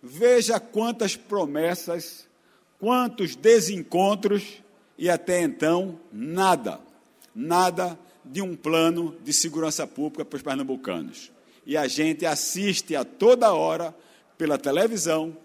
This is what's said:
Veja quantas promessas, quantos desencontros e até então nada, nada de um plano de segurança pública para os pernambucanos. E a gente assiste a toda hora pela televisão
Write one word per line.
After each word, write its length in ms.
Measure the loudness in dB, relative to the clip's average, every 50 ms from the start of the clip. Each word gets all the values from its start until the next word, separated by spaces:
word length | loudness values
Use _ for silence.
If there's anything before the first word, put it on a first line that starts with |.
| -20
Veja 560 | -18 -6 2 4 6 6 6 4 2 0 -2
quantas 560 | -2 -2 -2 -2 -2 -2 -2 -2 -2 -2 -2
promessas, 1120 | -6 -8 -6 -2 -2 -2 -2 -2 0 0 0 -2 -2 -4 -6 -6 -6 -6 -10 -18 -20 -20 _ _ _ _ _ _ _ _ _ _ _
quantos 560 | -2 0 0 2 0 -2 -2 -4 -4 -4 -4
desencontros 1080 | 2 6 6 8 8 6 2 -4 -6 -8 -4 0 2 2 2 2 0 0 0 0 0 -2 -6 -18 -20 -20 _ _ _ _ _ _ -4
e 100 | 0 0
até 320 | 0 0 0 0 0 0
então 600 | 0 0 -2 0 0 0 2 0 0 -4 -8 -14 -18 -18 -12
nada, 680 | -10 -8 -6 -2 0 4 4 2 2 0 -8 -10 -10 -14 -20 _ _ _ _ _ _ -20 _ _
nada 640 | -10 -4 0 2 4 4 2 2 0 -4 -4 -6 -10 -18 -20 _ _ _
de 180 | -12 -8 -8 -6
um 140 | -6 -8
plano 580 | -8 -4 0 2 2 2 2 2 0 -4 -6 -8 -10 -8
de 100 | -4 -2
segurança 540 | -2 -2 -2 -2 -4 -4 -4 -4 -4 -8
pública 380 | -8 -6 -6 -6 -6 -6 -8 -12
para 140 | -10 -10 -10
os 40 | -6
pernambucanos. 880 | -6 -4 -4 -4 -6 -6 -8 -6 -6 -6 -6 -6 -10 -14 -18 -20 -20 _ _ _ _ _ _ _
E 120 | -4 -2
a 100 | -2 0
gente 400 | -2 0 0 0 0 0 0 -2
assiste 680 | -2 -2 -2 -4 -6 -4 -4 -2 -2 -2 -2 -4 -4 -4
a 80 | -4 -4
toda 480 | -6 -4 2 6 6 6 8 6 4 4
hora 420 | 4 0 0 -2 -2 -4 -8 -10 -14 -20 _ _ _ _ _ _
pela 220 | _ -2 0 0 0
televisão 760 | 0 0 2 2 2 2 0 -2 -2 0 0 0 -2 -4 -8 -14 -20